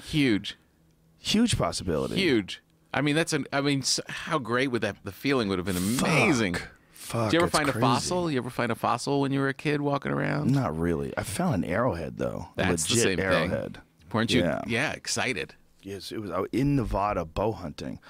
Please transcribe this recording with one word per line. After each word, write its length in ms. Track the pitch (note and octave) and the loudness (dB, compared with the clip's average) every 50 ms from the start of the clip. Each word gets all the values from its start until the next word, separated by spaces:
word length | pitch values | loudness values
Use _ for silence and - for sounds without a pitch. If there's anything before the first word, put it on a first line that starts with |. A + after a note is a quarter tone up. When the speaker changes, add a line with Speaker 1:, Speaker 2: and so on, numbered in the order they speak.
| - - | -8 -2
Speaker 1:
Huge. 480 | D#3+ D3+ C#3 B2 G#2 F#2+ G2+ - - - _ _ _ _ _ _ _ _ _ _ _ _ | 0 2 4 4 4 2 0 -4 -12 -14 _ _ _ _ _ _ _ _ _ _ _ _
Speaker 2:
Huge 380 | - - - G#3 A#3+ A3 - | -2 0 2 4 4 4 2
possibility. 600 | - A2+ E2 - - E2+ F#2 D#2 C#2 C2 A#1 A1 | 2 0 0 -2 -2 -2 0 0 0 0 0 0
Speaker 1:
Huge. 460 | F#3 F#3+ D#3+ B2+ A2 F#2 F2+ - - - _ _ _ _ _ | 2 2 4 4 2 2 -2 -6 -14 -16 _ _ _ _ _
I 80 | - C3 | -2 0
mean, 160 | C#3+ D3 C#3+ | 0 2 2
that's 160 | D#3+ E3 - | 0 0 0
an, 140 | D#3+ C#3+ - - | -2 -4 -4 -4
I 80 | C#3 C#3+ | -4 -2
mean, 200 | C#3 D3 C#3 C3+ | 0 0 0 0
s-, 200 | B2+ - - - - - | 0 0 -2 -2 -4 -8
how 300 | - - - - E3 D3+ | -10 -10 -4 -2 -2 -2
great 320 | A#2+ A2 A#2+ B2 C#3 C3+ | -2 0 0 0 0 0
would 120 | A#2+ A2 | 0 0
that, 140 | A2 G2+ G2 - - | -2 -2 -4 -6 -10
the 80 | G2+ | -12
feeling 360 | F2+ - - C#3 C#3+ B2+ A2 G2 | -10 -4 -2 0 2 2 2 2
would 100 | G2 F2+ | 0 0
have 80 | F2 | 0
been 100 | G2 F2+ | 0 0
Speaker 2:
Fuck. 320 | F2 F#2 G2+ B2 C3+ - F#3+ | 0 0 0 0 0 2 2
Speaker 1:
amazing. 480 | D#3+ D#3+ A3+ G3+ C#3 A2+ G#2+ F2+ F2 - - - - - _ _ | 4 4 4 4 4 4 2 0 0 -4 -6 -10 -16 -20 _ _
Speaker 2:
Fuck, 380 | - - - - - A#2 A2+ G#2 | -20 -16 -10 -6 -2 0 2 2
Speaker 1:
Did 40 | C3 | 4
you 40 | E3+ | 2
ever 60 | F3 | 2
Speaker 2:
it's 100 | - - | 2 2
Speaker 1:
find 80 | D#3+ D3 C#3+ | 2 2 2
Speaker 2:
crazy. 100 | A#2+ A2 | 2 2
Speaker 1:
a 20 | |
fossil? 500 | - A#2 B2 C#3+ - - F3+ F3+ F3 D#3+ | 4 4 4 2 2 0 -2 0 0 0
You 80 | C#3+ B2 | 0 -2
ever 120 | A#2 B2+ | -2 -2
find 200 | - - A#2+ A2+ | -2 -2 -2 -2
a 20 | A2+ | -2
fossil 460 | - - G#2+ A2+ B2 - C#3 C#3+ C#3 | 0 0 0 0 0 0 0 0 2
when 120 | C#3 C3 | 2 2
you 80 | C3+ C#3 | 0 0
were 80 | C3+ C3+ | 0 -2
a 60 | C3+ | -2
kid 260 | - - D3+ D3 D3 | -2 -2 -2 0 0
walking 320 | C#3+ C#3+ C#3+ C#3+ C#3+ C#3+ | 0 0 -2 -2 -2 -2
around? 400 | C#3+ C#3+ D3 D3 D3 D3 D3 - | -2 -2 0 0 -2 0 2 2
Speaker 2:
Not 260 | C#3 C#3 A#2+ E2 D#2 D#2+ | 2 2 2 0 0 0
really. 340 | E2+ E2+ E2 C#2+ C#2 - - - | 2 2 2 2 0 -2 -4 -4
I 40 | |
found 320 | - - - - F3+ F3+ A#2 | -4 -4 -2 0 0 2 2
an 80 | F2 A#1 | 0 0
arrowhead, 540 | B1 F2+ A2 B2 B2 F2+ E2 D2+ C2 A#1 A1 | 0 0 0 0 0 0 -2 -6 -6 -4 -4
though. 300 | B1+ A#1+ G1+ G1+ - - - | -4 -4 -4 -6 -10 -8 -4
A 60 | - | -2
Speaker 1:
That's 220 | F2 F2+ F2 E2 - | 0 0 0 0 0
the 80 | - A2+ | 2 2
Speaker 2:
legit 80 | A#2 A2 | 2 2
Speaker 1:
same 120 | F#2+ F#2 | 2 2
thing. 80 | E2 F#2+ | 2 2
Speaker 2:
arrowhead. 540 | F#2+ F2+ F2 F2+ F2+ D#2 B1 G1+ G1+ - - - _ _ _ - - | 2 2 2 2 0 -2 -2 -4 -6 -10 -14 -18 _ _ _ -10 -4
Speaker 1:
Weren't 180 | - G#2+ A2+ A2+ | 0 0 2 2
you, 120 | B2+ - | 2 2
Speaker 2:
Yeah. 200 | F2 E2 B1+ - - | 2 2 0 -2 -2
Speaker 1:
yeah, 260 | - A2+ A#2+ D3 C#3+ | -2 -2 -2 -2 -2
excited? 600 | - - - - - A2 F#2 - - D#2 - - - - _ _ _ _ | -4 -6 -6 -4 -2 -2 -2 -2 -2 -4 -6 -8 -12 -18 _ _ _ _
Speaker 2:
Yes, 300 | - G2 G2+ F#2 - - | -12 -12 -10 -10 -10 -10
it 60 | - A2 | -8 -8
was 120 | G#2+ F#2 | -6 -4
out 180 | E2 F#2 G2 - | -2 -2 -2 0
in 240 | - A#2 C#3 C#3+ C#3+ | 0 2 2 4 2
Nevada 480 | C3+ G#2+ G2 G#2+ G2 G2+ G#2 G2+ F#2 E2 | 2 2 0 0 0 0 0 0 -2 -4
bow 280 | D#2+ - G2 G2 A2+ | -4 -4 -2 -2 -2
hunting, 460 | G#2+ - F2 D2+ C#2+ - - B1+ - - - | -2 -4 -8 -10 -10 -10 -10 -10 -10 -12 -16